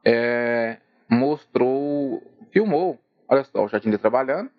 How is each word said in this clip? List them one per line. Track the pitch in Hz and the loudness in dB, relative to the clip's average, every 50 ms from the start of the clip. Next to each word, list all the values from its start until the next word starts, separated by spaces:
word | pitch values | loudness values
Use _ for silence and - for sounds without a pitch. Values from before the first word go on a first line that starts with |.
| _ | _
é, | - 117 117 117 120 120 120 120 120 120 117 117 113 113 _ _ _ _ _ _ _ | 2 2 2 2 0 -2 -2 -2 -2 -2 -2 -2 -4 -8 _ _ _ _ _ _ _
mostrou, | 117 120 131 143 151 147 - _ _ 127 123 127 135 135 143 147 147 143 139 135 - - - - _ _ - _ | 0 2 2 0 -2 -4 -8 _ _ 0 0 2 0 -2 -2 -4 -4 -4 -4 -6 -8 -10 -12 -18 _ _ -20 _
filmou, | _ 190 220 208 151 151 185 180 139 _ _ _ _ _ _ | _ 0 0 2 0 0 -2 -2 -6 _ _ _ _ _ _
olha | - 127 139 135 | 2 2 2 2
só, | _ _ 104 104 | _ _ -2 -2
o | |
jardineiro | 104 - 107 - 110 104 101 | 0 -2 -2 0 0 -2 0
trabalhando | - 110 113 127 135 131 143 175 226 277 _ | 0 0 0 0 -2 -2 -4 -6 -6 -10 _